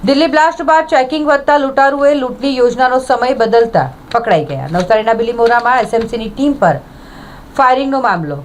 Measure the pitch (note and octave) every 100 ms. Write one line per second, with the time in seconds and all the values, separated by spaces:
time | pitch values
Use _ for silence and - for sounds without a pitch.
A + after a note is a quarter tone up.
0 | G3+ C#4 D#4+ D4+ D#4+ E4 D4+ D#4+ D#4 D4+
1 | B3+ D#4 D4 C#4+ C#4+ D4 C4+ C4+ C#4 C#4
2 | C#4+ D4 B3+ - C4+ B3+ B3 A#3+ B3+ B3+
3 | B3+ B3 B3 C4 A3 A#3 A#3 F#3+ C3 -
4 | - A#3+ A#3+ F3 D3+ C#3 C3+ E3+ F3+ A3
5 | A3 A3+ A3+ A#3 A#3 A#3+ A#3 B3+ A3 A3+
6 | A3+ A#3 A3 G#3+ C#4 C#4 F#3 - - -
7 | - - - - - - B3+ B3+ C#4 C4+
8 | B3+ F3+ D3+ C#3+